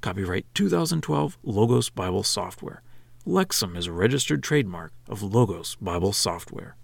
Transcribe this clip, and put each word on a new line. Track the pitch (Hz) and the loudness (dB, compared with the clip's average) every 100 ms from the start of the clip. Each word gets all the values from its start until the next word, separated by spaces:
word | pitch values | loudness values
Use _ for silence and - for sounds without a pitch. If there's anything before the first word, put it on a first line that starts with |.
copyright | - 95 92 90 - | -6 -4 -2 -4 -4
two | - 196 | 0 2
thousand | 175 165 165 | 2 2 -2
twelve, | - 151 151 - | 0 0 0 -4
Logos | - 101 117 123 120 | -4 2 4 4 2
Bible | - 92 92 | -4 -2 0
Software. | 101 - 90 - - - - - - - - | 0 -2 -4 -8 -12 -12 -18 -20 -20 -14 0
Lexham | 175 185 - 101 87 | 0 2 0 -2 -4
is | 85 | -6
a | |
registered | 85 104 135 - 147 | 2 4 4 0 -2
trademark | - 151 110 85 80 - - | 2 2 0 -4 -12 -16 -12
of | 104 | -8
Logos | 101 110 113 85 82 - | 2 4 4 2 -8 -6
Bible | 90 87 92 | -2 2 2
Software. | 101 - 85 - - - - | 2 0 -2 -8 -12 -14 -18